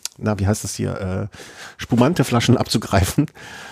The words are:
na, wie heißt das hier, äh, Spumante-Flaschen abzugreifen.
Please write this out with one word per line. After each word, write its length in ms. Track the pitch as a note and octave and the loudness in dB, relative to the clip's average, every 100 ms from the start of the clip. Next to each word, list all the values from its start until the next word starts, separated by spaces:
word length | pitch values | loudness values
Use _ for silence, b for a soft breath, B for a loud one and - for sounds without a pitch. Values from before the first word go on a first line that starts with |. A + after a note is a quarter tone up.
| - - | -14 -6
na, 200 | A2 G2+ | -4 0
wie 80 | G2 | 0
heißt 160 | G#2+ | 0
das 120 | - - | -2 -4
hier, 240 | G2 F2+ | -4 -4
äh, 380 | F#2 F#2+ G#2 B B B B B | -4 -4 -6 B B B B B
Spumante-Flaschen 800 | - A#2 C3 F3+ B2+ A#2+ - - | -2 2 4 4 2 2 4 2
abzugreifen. 680 | - A2+ - F#2+ F2+ - D3+ B B B B | 2 -2 2 2 2 2 -2 B B B B